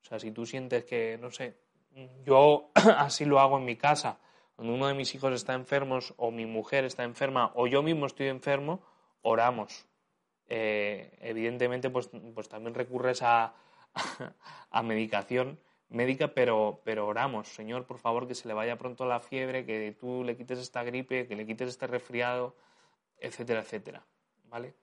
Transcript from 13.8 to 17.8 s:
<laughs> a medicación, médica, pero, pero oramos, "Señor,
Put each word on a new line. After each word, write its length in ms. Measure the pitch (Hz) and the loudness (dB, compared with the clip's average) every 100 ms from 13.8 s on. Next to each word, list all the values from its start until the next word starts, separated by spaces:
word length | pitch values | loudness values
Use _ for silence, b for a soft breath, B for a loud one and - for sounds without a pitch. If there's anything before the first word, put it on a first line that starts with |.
| b | b
<laughs> 400 | - - - 127 _ B B B | -10 -8 -8 -14 _ B B B
a 120 | 117 | -4
medicación, 760 | 117 110 110 104 98 123 127 151 b b _ | 0 -2 0 -2 0 -2 -2 -6 b b _
médica, 440 | 117 127 131 147 | -2 -2 0 -2
pero, 480 | 135 123 113 107 - | 2 2 4 2 -2
pero 240 | - 107 104 | -6 -4 -2
oramos, 400 | 107 135 113 104 | -2 -2 -4 -10
"Señor, 380 | - 110 123 | -14 -10 -10